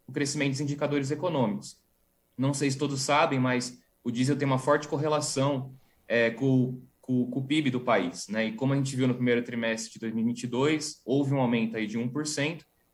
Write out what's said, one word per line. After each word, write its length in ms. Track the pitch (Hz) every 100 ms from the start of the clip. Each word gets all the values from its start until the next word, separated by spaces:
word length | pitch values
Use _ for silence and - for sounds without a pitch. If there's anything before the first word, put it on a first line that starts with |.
| -
o 60 |
crescimento 400 | 135 139 151 139
dos 100 | 131
indicadores 480 | 147 143 147 143 139
econômicos. 720 | 151 180 151 113 101 - - _ _ _ _ _ -
Não 160 | 135
sei 160 | 139 143
se 80 | 135
todos 240 | 147 139
sabem, 380 | 135 147 165 135
mas 420 | 127 127 123 - _ _
o 80 | 120
diesel 260 | 120 131 143
tem 80 | 139
uma 140 | 131
forte 280 | 143 147 147
correlação, 840 | 156 151 151 143 - 135 139 131 - _ _ -
é, 220 | 117 113
com 500 | 113 135 131 127 127 - _ -
com, 160 | 127 120
com 140 | 139
o 40 |
pib 280 | 131 156 139
do 100 | 127
país, 460 | 120 107 87 - -
né? 180 | 107 110
E 60 |
como 200 | - 135
a 40 | 139
gente 200 | 135 127
viu 120 | 131
no 80 | 123
primeiro 280 | 123 120
trimestre 480 | 120 120 113 110 -
de 60 | -
dois 160 | 113
mil 100 | 113
e 40 | 113
vinte 160 | 120
e 40 | 127
dois, 540 | 117 143 156 151 -
houve 300 | - 139 139
um 60 | 139
aumento 360 | 127 120 113 113
aí 120 | 107
de 100 | 113
um 100 | 123
por 200 | 147 151
cento, 360 | - 143 165 - _ _